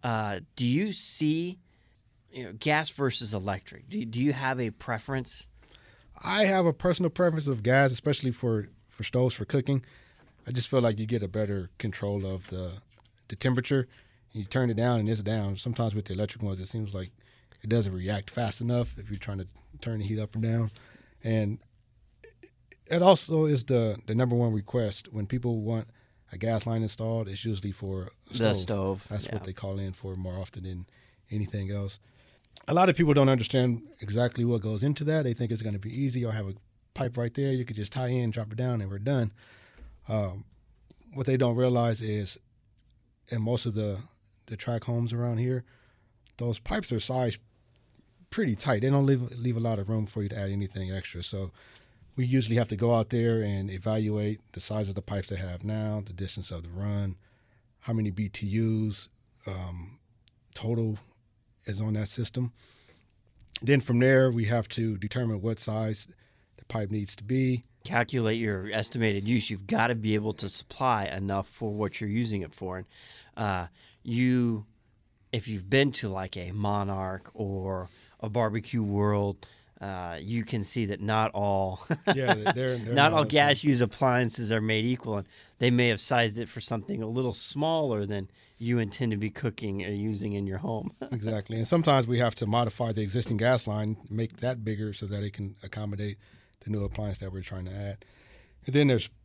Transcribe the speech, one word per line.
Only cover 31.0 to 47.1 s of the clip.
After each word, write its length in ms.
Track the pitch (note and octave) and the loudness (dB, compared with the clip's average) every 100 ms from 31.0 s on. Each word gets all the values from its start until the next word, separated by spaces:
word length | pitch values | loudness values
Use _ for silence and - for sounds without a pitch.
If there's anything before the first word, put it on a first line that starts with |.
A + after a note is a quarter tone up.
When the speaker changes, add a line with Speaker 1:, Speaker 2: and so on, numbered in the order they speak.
| _ _ _ | _ _ _
Speaker 2:
anything 420 | G#2+ G2+ G#2 G2 | -4 -4 -4 -4
else. 280 | G2+ G2 - _ _ _ _ _ - - | -4 -6 -8 _ _ _ _ _ -18 0
A 40 | |
lot 140 | D#3+ F#3 | 4 6
of 80 | E3 | 6
people 180 | E3 | 6
don't 140 | C#3+ C3+ | 8 8
understand 520 | C3 A2 C3+ B2+ A#2 - - | 6 4 4 4 2 -4 -14
exactly 460 | G#2 G#2+ A#2+ B2 A#2+ | -4 0 0 2 0
what 160 | A#2 | 2
goes 200 | G#2+ G#2+ | 0 0
into 220 | C#3 C#3+ D3+ | 0 0 0
that. 180 | D#3 | 0
They 100 | C3+ | 0
think 180 | A#2 A#2 | 0 -2
it's 100 | A2 | -2
gonna 160 | A2 G2+ | -4 -6
be 140 | G#2 | -6
easy. 280 | A#2+ C#3 B2+ | -2 -2 0
You'll 100 | A#2+ | -2
have 160 | A2 G2 | -2 -4
a 60 | G2+ _ _ _ | -8 _ _ _
pipe 240 | - B2+ A#2+ | -6 -4 -2
right 160 | A#2+ | -4
there. 180 | A#2 C#3 | 0 0
You 140 | C3 A#2+ | 0 -2
could 100 | G#2+ | -6
just 160 | G2+ | -6
tie 160 | - B2+ | -4 0
in, 220 | B2+ A#2+ | 0 0
drop 180 | A2+ A2 | -2 -6
it 40 | A2 | -4
down, 240 | B2+ A#2+ | -2 -2
and 80 | G2 | -2
we're 100 | G2 | -4
done. 340 | A2 C#3 A2+ - - - - - - - - | 0 0 0 -4 -20 -20 -20 -20 -20 -18 -4
Um, 380 | A2 G2 F#2+ - _ _ _ _ - - | -2 -2 -6 -14 _ _ _ _ -20 -16
what 120 | C3 C3+ | -6 0
they 100 | C3 | 2
don't 180 | B2 A#2 | 4 4
realize 440 | B2+ A#2+ A#2 A2 | 4 4 2 0
is 360 | A2 G#2 G2 - _ _ _ _ _ _ _ _ _ | -2 -2 -4 -8 _ _ _ _ _ _ _ _ _
in 140 | A#2 | -2
most 240 | A2 A#2+ A#2 | 0 0 0
of 80 | |
the, 240 | G#2+ G#2 G2 A2+ _ _ _ - | -2 -2 -2 -8 _ _ _ -14
the 100 | G#2+ | -8
tract 300 | - A#2 - | -4 -4 -2
homes 260 | A#2 A#2+ | -2 0
around 280 | A#2 A#2+ A2+ | 0 -2 0
here, 260 | B2 B2+ - _ _ _ _ _ _ - | 0 0 -4 _ _ _ _ _ _ -6
those 220 | A#2+ A2 | -4 -4
pipes 340 | - G#3+ F#3 | -2 -4 0
are 60 | A#2 | -4
sized 380 | - | 0